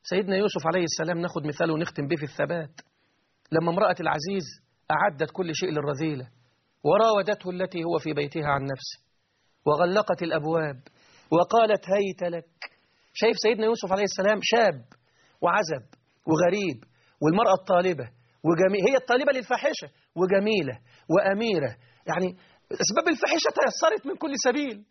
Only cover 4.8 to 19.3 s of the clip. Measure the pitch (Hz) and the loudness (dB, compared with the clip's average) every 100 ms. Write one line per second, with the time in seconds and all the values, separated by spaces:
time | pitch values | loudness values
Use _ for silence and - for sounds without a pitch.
4.8 | _ 156 202 143 156 - 175 147 185 151 | _ 0 0 0 -6 -4 -6 -4 -4 -2
5.8 | 143 139 160 139 123 _ _ _ _ _ | -4 -4 -4 -4 -10 _ _ _ _ _
6.8 | 147 190 226 208 190 202 180 180 185 180 | 2 4 4 2 0 -4 -6 -6 -6 -4
7.8 | 165 165 156 147 147 165 147 139 135 131 | -2 -2 -2 -4 -4 -4 -2 -2 -2 -8
8.8 | - - _ _ _ _ _ _ - 147 | -12 -18 _ _ _ _ _ _ 0 2
9.8 | 175 202 202 175 170 160 151 165 156 127 | 4 2 0 -2 -2 -2 0 -2 -2 -8
10.8 | - _ _ _ _ 165 175 226 220 208 | -18 _ _ _ _ 2 4 4 4 2
11.8 | - 202 196 - 175 170 - _ - _ | 0 0 0 -4 -6 -6 -12 _ -20 _
12.8 | _ _ _ - 220 226 220 226 220 226 | _ _ _ 0 0 2 0 2 0 -2
13.8 | 185 190 202 - 196 214 - 233 214 139 | -2 0 0 0 0 0 2 4 2 0
14.8 | 117 _ _ _ _ _ 170 196 170 139 | -14 _ _ _ _ _ 0 0 -2 -6
15.8 | 110 _ _ _ - 156 175 208 185 113 | -10 _ _ _ -2 2 4 2 -4 -6
16.8 | - _ _ _ 151 180 220 190 190 180 | -16 _ _ _ 2 4 4 2 4 2
17.8 | 185 170 117 _ _ _ 156 170 190 202 | 2 -2 -8 _ _ _ 0 4 4 4
18.8 | 190 262 - 247 294 | 2 2 2 2 2